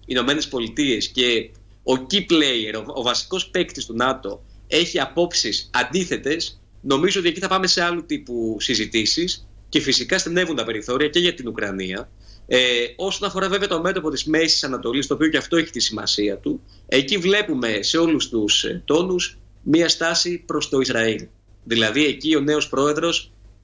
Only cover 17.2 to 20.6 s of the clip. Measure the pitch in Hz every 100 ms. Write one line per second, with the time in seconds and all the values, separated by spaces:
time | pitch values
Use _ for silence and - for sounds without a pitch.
17.2 | 175 208 208 139 117 107 - 165 165 151
18.2 | - 117 104 - - - - 147 185 180
19.2 | - - - - - 156 165 - 165 170
20.2 | 175 170 - 151